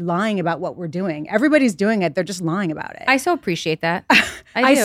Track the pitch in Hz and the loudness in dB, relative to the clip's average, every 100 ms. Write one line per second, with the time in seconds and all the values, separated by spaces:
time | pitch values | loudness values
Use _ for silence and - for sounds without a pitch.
0 | 170 175 220 202 165 156 170 131 170 175 | -2 -2 0 0 -2 -2 -6 -8 -8 -4
1 | 190 151 151 220 285 294 254 165 202 220 | -4 -6 -2 2 4 4 4 2 0 2
2 | 170 190 175 180 165 190 180 151 - - | 0 -2 -4 -4 -2 -2 -2 -4 -10 -6
3 | - 262 359 311 - 165 180 165 165 170 | 0 2 2 -2 -2 -4 -2 -2 -2 -2
4 | - - - - - 220 262 277 | 2 2 2 -10 -8 0 4 4